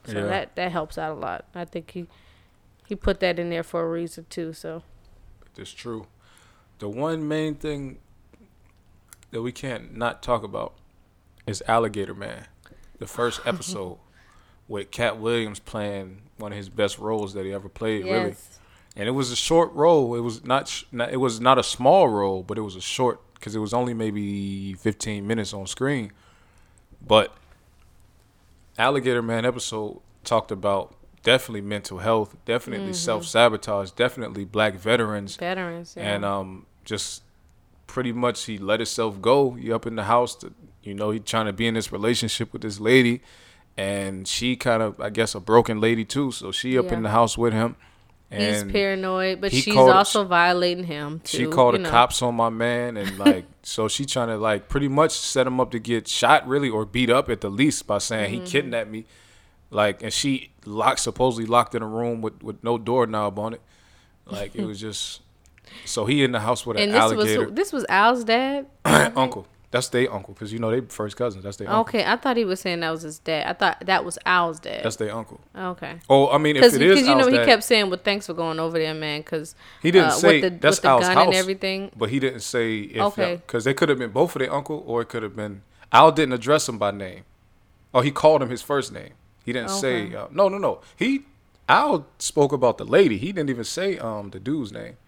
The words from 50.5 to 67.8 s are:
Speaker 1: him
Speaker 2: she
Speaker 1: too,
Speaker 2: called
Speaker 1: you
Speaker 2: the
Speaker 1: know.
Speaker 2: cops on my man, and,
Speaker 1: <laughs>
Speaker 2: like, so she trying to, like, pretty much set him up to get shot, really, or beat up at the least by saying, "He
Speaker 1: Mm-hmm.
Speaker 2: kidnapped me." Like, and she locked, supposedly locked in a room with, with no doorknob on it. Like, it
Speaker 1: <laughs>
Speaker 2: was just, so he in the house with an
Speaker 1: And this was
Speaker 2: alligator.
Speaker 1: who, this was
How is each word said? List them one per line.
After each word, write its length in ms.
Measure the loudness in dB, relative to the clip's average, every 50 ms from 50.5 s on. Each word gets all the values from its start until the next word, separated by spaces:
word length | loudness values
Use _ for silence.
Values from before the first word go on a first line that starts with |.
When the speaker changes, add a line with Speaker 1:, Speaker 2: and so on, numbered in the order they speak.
| 4 2 0 0 -2 -2 -6
Speaker 1:
him 380 | -8 -8 -8 -8 -8 -10 -10 -10
Speaker 2:
she 200 | -6 -4 -2 -2
Speaker 1:
too, 60 | 0
Speaker 2:
called 220 | 4 6 6 6 6
Speaker 1:
you 40 | 2
Speaker 2:
the 60 | 2
Speaker 1:
know. 60 | 4
Speaker 2:
cops 300 | 6 6 6 6 4 -2
on 140 | -2 -2 0
my 160 | 0 0 0
man, 480 | 0 0 -2 0 0 -2 -2 -4 -6 -6
and, 200 | -8 -8 -4 2
Speaker 1:
<laughs> 80 | 4
Speaker 2:
like, 200 | 4 4 4 0 -12 -18 _ -14
so 260 | -10 -4 -2 -2 -2
she 160 | -2 -4 -4
trying 240 | -4 -2 -2 -2 -2
to, 80 | -2
like, 320 | -2 0 0 0 -2 -2 -4
pretty 200 | -4 -2 -2 0
much 240 | 2 2 2 2 2
set 340 | -2 -6 -2 0 2 2
him 120 | 2 2 0
up 100 | -2 -2
to 80 | -4 -6
get 280 | -4 -2 -2 -2 -2
shot, 400 | -4 -4 2 4 6 6 4 4
really, 220 | 2 -2 -2 0 0
or 160 | -2 -2 -4
beat 240 | -2 -2 0 2 4
up 220 | 4 4 2 0
at 100 | -2 -4
the 80 | -4 -4
least 360 | 0 2 2 2 2 0 -2
by 100 | -2 -2
saying, 320 | -2 -2 -2 -4 -2 -2 -4
"He 60 | -4
Speaker 1:
Mm-hmm. 80 | -6 -6
Speaker 2:
kidnapped 460 | -2 -2 -2 -2 -2 -4 -6 -6 -6
me." 160 | -10 -14 -14 _ _ _ _ _ _ -20 _ _ _ _ _ -4
Like, 320 | 0 2 2 2 2 -2 -6
and 100 | -6 -4
she 380 | -2 -2 -2 -2 -4 -6 -12 _ _ -16
locked, 340 | -10 -4 0 2 2 2 0
supposedly 460 | -2 -4 -2 0 0 0 0 -2 -2
locked 280 | 0 2 2 2 2 -2
in 60 | -8 -6
a 40 |
room 340 | -6 -6 -6 -4 -4 -4 -6
with, 220 | -6 -8 -10 -10 -14
with 200 | -14 -12 -8 -4
no 140 | -4 -4
doorknob 640 | -2 -2 0 0 2 2 0 0 -2 -2 -2 -2 -4
on 160 | -6 -8 -8
it. 80 | -12 _ _ _ _ _ _ _ _ _ _ _ _ _
Like, 280 | -12 -10 -10 -10 -8 -8
it 100 | -6 -6
Speaker 1:
<laughs> 20 |
Speaker 2:
was 120 | -6 -8 -10
just, 440 | -10 -10 -8 -8 -8 -10 -10 -14 _ _ _ _ _ _ _ _ _ -20 -20 -16 -12
so 180 | -6 -4 -2 0
he 180 | 2 2 4 2
in 100 | 2 2
the 80 | 0
house 260 | 0 0 -2 -2 -2
with 100 | -4 -2
an 60 | 0 0
Speaker 1:
And 100 | 4 4
this 80 | 6 6
was 80 | 6 4
Speaker 2:
alligator. 320 | 2 2 2 2 2 0
Speaker 1:
who, 40 | -2 -2
this 200 | -4 -4 -4 -4
was 140 | -6